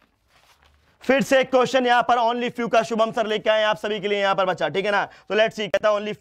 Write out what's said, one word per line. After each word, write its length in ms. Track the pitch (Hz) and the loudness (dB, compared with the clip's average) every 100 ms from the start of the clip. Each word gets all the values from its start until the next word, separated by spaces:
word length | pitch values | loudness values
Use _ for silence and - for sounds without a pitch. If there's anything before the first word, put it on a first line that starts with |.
| _ _ _ _ _ _ _ _ _ _ | _ _ _ _ _ _ _ _ _ _
फिर 200 | - 262 | 0 0
से 180 | 196 269 | 2 2
एक 100 | 254 | 4
क्वेश्चन 360 | 254 240 262 247 | 2 2 2 2
यहाँ 160 | 240 | 2
पर 140 | 233 240 | 2 2
only 400 | 226 240 240 - | 0 -2 -4 -6
few 160 | 226 | -2
का 100 | 226 | 0
शुभम 300 | 220 220 226 | 0 0 0
सर 140 | 233 214 | -2 -4
लेके 240 | 208 214 | -2 0
आए 120 | 214 | 0
आप 140 | 214 214 | 0 -2
सभी 240 | 214 214 | -4 -4
के 80 | 196 | -2
लिए 120 | 202 | -2
यहाँ 140 | 196 | 0
पर 120 | 190 185 | 0 0
बच्चा, 220 | 175 160 | -2 -4
ठीक 160 | 190 | -2
है 80 | 202 | -2
ना? 120 | 202 | -2
तो 300 | 156 - - | -2 -8 -4
let's 220 | 202 220 - | 0 0 -2
see, 120 | 202 | -4
कहता 200 | 196 214 | -2 0
only 260 | 208 208 208 | -2 -4 -10